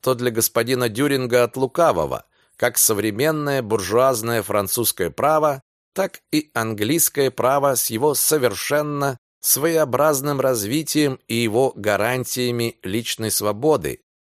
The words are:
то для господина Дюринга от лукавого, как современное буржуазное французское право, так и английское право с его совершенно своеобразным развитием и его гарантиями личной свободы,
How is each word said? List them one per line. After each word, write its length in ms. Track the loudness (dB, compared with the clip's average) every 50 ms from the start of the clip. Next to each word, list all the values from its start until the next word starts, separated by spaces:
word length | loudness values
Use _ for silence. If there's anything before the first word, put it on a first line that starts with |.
то 120 | -2 -2 -2
для 180 | 0 -2 -2
господина 560 | 0 0 -2 0 0 -2 -2 0 0 -2 -2
Дюринга 560 | -2 -2 -2 0 0 0 0 0 2 2 4 2
от 140 | 2 0
лукавого, 680 | -2 -4 -2 2 2 4 4 4 2 0 -2 -4 -6 -10 _ _ _ _ _ _
как 220 | -2 -2 0 2
современное 840 | 2 2 2 2 0 0 -2 0 0 0 0 0 0 -2 -2 -2 -2
буржуазное 800 | -2 0 -2 -2 0 2 2 4 4 4 2 0 -2 -2 -2 -2 -2
французское 640 | 0 0 0 0 0 -2 -2 -2 -2 -2 -2 -4 -4
право, 520 | -2 0 0 2 2 2 2 0 0 -2 -8 _ _ _ _ _ -6
так 280 | -4 -4 -4 -6 -12 _ _
и 200 | -4 -4 -4 _ -4
английское 800 | -4 -4 -2 -2 -2 -2 0 0 0 0 0 0 0 0 0
право 440 | 0 0 0 2 2 2 2 2 0
с 140 | 0 -2 -4
его 240 | -2 0 0 0 0
совершенно 1040 | 0 0 0 0 2 2 0 0 -2 -4 -2 0 0 0 -2 -2 -2 -2 -2 -4 -6 _ _ _ _
своеобразным 1000 | -2 0 0 2 2 2 2 2 2 2 2 2 2 2 2 0 -2 -2 -2 0
развитием 800 | 0 0 0 0 -2 -2 -2 -2 -2 -2 0 2 2 0 0 -4 _
и 80 | -4 -2
его 380 | 0 0 2 2 2 2 2 0
гарантиями 1040 | -2 0 0 2 2 2 0 0 -2 -4 -4 -4 -2 -2 -2 -2 -2 -2 -4 -4 _ -6
личной 480 | -4 -4 -4 -4 -4 -6 -4 -4 -4
свободы, 720 | -2 -2 -2 -2 -2 0 2 2 2 2 0 -4 -8 -8 _ _ _ _